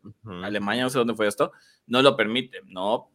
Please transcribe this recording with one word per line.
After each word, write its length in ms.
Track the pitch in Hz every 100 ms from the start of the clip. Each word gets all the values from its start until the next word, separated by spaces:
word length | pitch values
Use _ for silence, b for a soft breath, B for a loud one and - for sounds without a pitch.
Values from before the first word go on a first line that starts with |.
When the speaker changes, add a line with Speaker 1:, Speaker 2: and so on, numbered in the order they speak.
Speaker 1:
Ujú. 400 | - - 110 90
Speaker 2:
Alemania, 400 | 95 104 101 113
no 80 | 127
sé 80 | 135
dónde 160 | 117 107
fue 100 | 107
esto, 240 | - 156 b b b -
no 160 | 120
lo 120 | 135 131
permiten, 560 | 107 117 131 95 95
¿no? 380 | 95 95 123 -